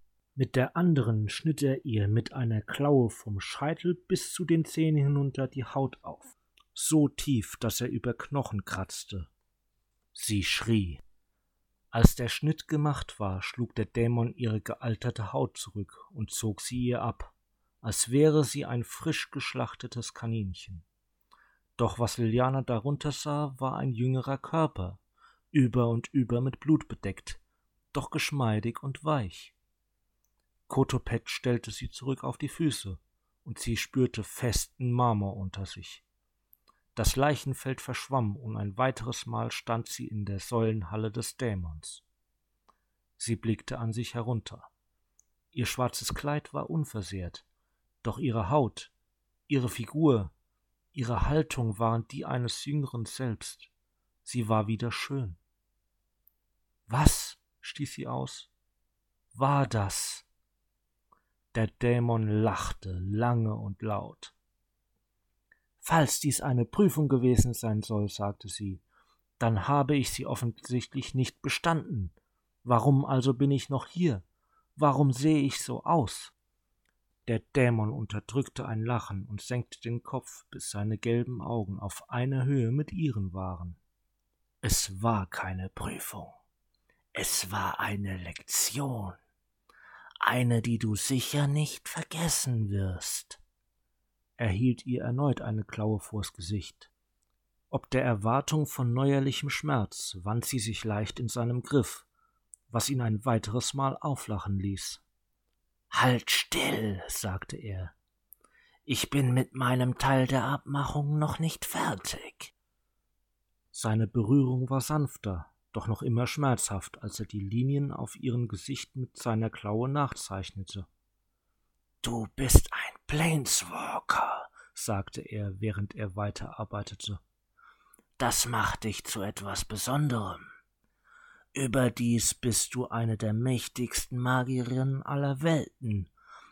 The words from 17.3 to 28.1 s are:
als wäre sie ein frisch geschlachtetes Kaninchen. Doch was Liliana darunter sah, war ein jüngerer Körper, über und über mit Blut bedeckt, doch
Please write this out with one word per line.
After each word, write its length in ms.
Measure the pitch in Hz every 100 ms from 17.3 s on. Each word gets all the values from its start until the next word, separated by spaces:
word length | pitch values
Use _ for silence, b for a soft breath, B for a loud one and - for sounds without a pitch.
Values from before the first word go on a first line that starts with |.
| _ _ _ _ _
als 300 | 113 101 -
wäre 340 | 131 156 151
sie 220 | 139 147 -
ein 180 | 120
frisch 460 | 117 - 160 - -
geschlachtetes 800 | 139 - 127 123 - 123 127 113
Kaninchen. 680 | - 117 113 98 87 - 90 - _ _ _ _ b b b b -
Doch 200 | 117 120
was 180 | 117 -
Liliana 460 | 113 117 127 135
darunter 500 | 123 117 123 143 151
sah, 420 | 135 151 147 147 131
war 180 | 131 -
ein 160 | 135
jüngerer 460 | 113 127 131 127 135
Körper, 600 | - 160 156 - 90 92 _ b b b _
über 380 | 151 123 123 117
und 200 | 117 -
über 320 | 143 113 120
mit 180 | 131 -
Blut 300 | 147 151 -
bedeckt, 520 | - 101 95 - - _ _ _ _ _
doch 180 | 139 131